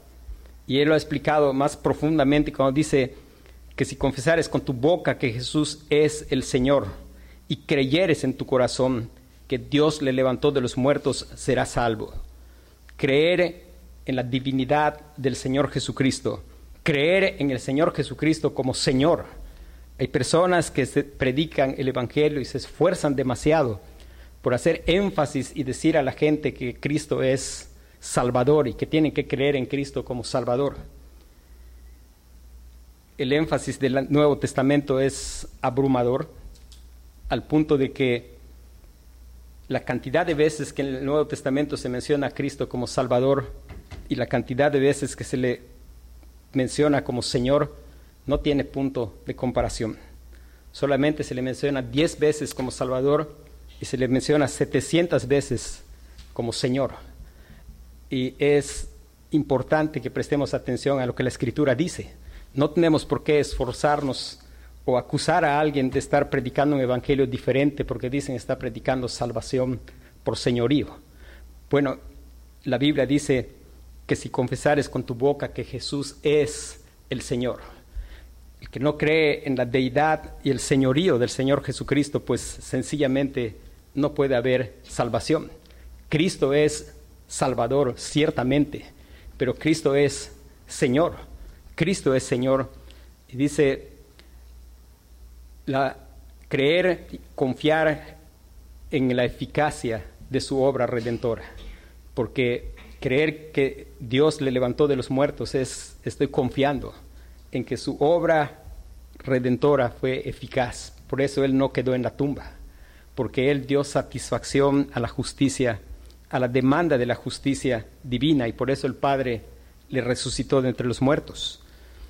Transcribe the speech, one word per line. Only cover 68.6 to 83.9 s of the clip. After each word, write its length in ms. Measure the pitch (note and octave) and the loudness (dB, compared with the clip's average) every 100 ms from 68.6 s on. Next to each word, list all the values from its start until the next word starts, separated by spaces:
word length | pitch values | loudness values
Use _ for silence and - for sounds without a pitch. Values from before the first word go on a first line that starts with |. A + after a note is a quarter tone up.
| B2 A2+ - C3 B2 | -6 -6 -2 -2 -2
salvación 720 | - A#2+ A#2 - B2+ B2+ B2 - - - - | -4 -6 -6 -4 -2 -2 -4 -8 -20 -20 -10
por 140 | - A2 | -6 -2
señorío. 580 | - A#2+ A#2+ C#3+ G#2 - - - - - - - - | 0 2 2 2 0 -8 -20 -20 -20 -20 -20 -20 0
Bueno, 280 | C#3+ C#3 C3 - - - - - - | 0 2 -4 -10 -20 -20 -20 -20 -12
la 140 | - A#2+ | -4 0
Biblia 260 | C#3+ D3 | 0 2
dice 460 | B2 C#3+ - C3 - - - - - - - | 2 2 2 0 -2 -10 -20 -20 -20 -10 -4
que 100 | C#3 | -4
si 140 | A#2 | -4
confesares 580 | - B2+ B2+ D3+ D3 B2+ | -2 -2 0 2 2 0
con 160 | B2+ | -4
tu 100 | A#2+ | -6
boca 380 | A#2 C3+ C#3+ C3+ | 0 0 0 -4
que 100 | - | -8
Jesús 540 | A#2 B2+ - C#3+ C#3 - | -10 -10 -8 -6 -8 -4
es 580 | D#3 D3+ C#3+ - - - - - - | 2 4 2 -2 -12 -16 -20 -18 -10
el 100 | B2+ | -8
Señor. 400 | - B2 B2 - - - - - - - - - - - | -4 -4 -2 -6 -12 -20 -16 -12 -12 -14 -20 -20 -20 -20
El 80 | - | -12
que 100 | - | -4
no 160 | C#3 D3+ | -2 0
cree 500 | D3+ D#3+ D3+ - C#3+ | 2 4 4 2 0
en 80 | |
la 120 | B2+ B2 | -2 0
deidad 640 | C3+ C3 B2+ D#3 D#3 - - | 2 2 2 2 2 -4 -6
y 80 | C#3+ | -2
el 80 | B2+ | -2
señorío 600 | - C#3 C3 C3 F#3 B2 | 2 4 4 4 4 4
del 100 | A#2 | 2
Señor 340 | - C3 C#3 | 0 2 2
Jesucristo, 640 | C#3 B2+ - C#3 C#3+ B2+ | 0 -6 0 0 0 -2
pues 160 | - A#2+ | -2 -2
sencillamente 1160 | - - - C3 - D3+ C#3 C3 C#3 C3+ A#2 - - - - | -4 -12 -6 -6 -4 -2 0 2 0 -2 -6 -8 -20 -20 -10